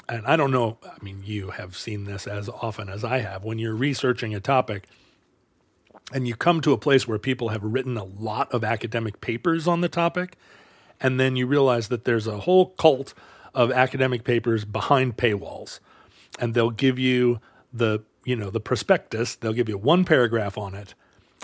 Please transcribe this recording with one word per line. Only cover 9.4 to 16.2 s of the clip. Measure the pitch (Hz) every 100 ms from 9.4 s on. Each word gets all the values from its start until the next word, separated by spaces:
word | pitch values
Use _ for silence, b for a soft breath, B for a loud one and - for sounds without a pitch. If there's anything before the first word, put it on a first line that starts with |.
| 175 165 156
on | 170
the | 175
topic, | - 170 175 180 - b b b b b b
and | 131 127
then | 131 127
you | 127
realize | 143 135 120 110
that | 120 -
there's | 117 110
a | 104
whole | 131 185 185 -
cult | 160 131 135 - B B B
of | - 120
academic | 127 127 135 131 123
papers | 117 120 117 113 104
behind | 104 - 143 131 113
paywalls. | 120 101 - - - - b b b b